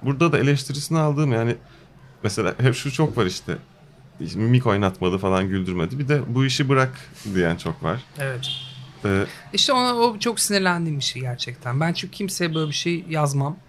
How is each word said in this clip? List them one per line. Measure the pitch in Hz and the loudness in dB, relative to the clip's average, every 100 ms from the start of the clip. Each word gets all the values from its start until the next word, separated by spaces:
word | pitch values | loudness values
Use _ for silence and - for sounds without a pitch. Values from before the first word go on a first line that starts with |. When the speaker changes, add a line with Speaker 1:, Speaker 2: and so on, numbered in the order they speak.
Speaker 1:
Burada | 127 135 170 | -2 2 4
da | 98 | 4
eleştirisini | 135 143 - 143 - 160 | 4 2 0 -6 -2 2
aldığım | 151 143 147 | 2 2 2
yani | 113 117 - - - - - - - | 2 0 -2 -8 -20 -20 -20 -20 -6
mesela | 107 110 92 - | -4 0 0 4
hep | 127 127 | 2 2
şu | 143 | -2
çok | 131 151 117 | 0 0 2
var | 90 | 0
işte, | - - - - - - - - - 80 101 | -2 -6 -8 -8 -20 -20 -20 -20 -12 -8 0
"Mimik | 113 123 123 | 4 4 4
oynatmadı | 101 95 - 90 95 | 2 2 2 0 0
falan, | 98 92 95 | 2 2 2
güldürmedi." | 95 92 90 80 135 | -2 -2 -2 -2 -2
Bir | 135 | 0
de | 147 - 123 | 0 0 0
"Bu | 135 | 2
işi | 127 135 | 2 2
bırak." | 135 131 - - - 107 92 | 2 2 -2 -18 -14 -2 2
diyen | 82 85 | 2 0
çok | 82 80 | -4 -4
var. | 80 117 - - | -4 -4 -6 -8
Speaker 2:
Evet. | 135 127 - - - - - - 104 | -8 -6 -6 -8 -10 -16 -18 -6 0
Speaker 1:
Ee, | 98 - - - | 0 0 -8 -4
Speaker 2:
İşte | 202 - | 2 4
ona, | 254 247 240 | 4 2 2
o | 240 214 | 0 0
çok | 233 208 | -2 -2
sinirlendiğim | - 202 185 170 165 143 | 0 2 2 0 -2 -2
bir | |
şey | - 127 | -4 -4
gerçekten. | 127 123 - 123 123 135 | -6 -6 -8 -8 -4 0
Ben | 165 | 0
çünkü | 170 190 | -2 -6
kimseye | - 190 - 170 160 | -6 -6 -2 -2 -2
böyle | 156 | -2
bir | 147 | -2
şey | 170 165 175 | -2 -2 -2
yazmam. | 156 143 139 139 175 | 0 0 0 -2 -6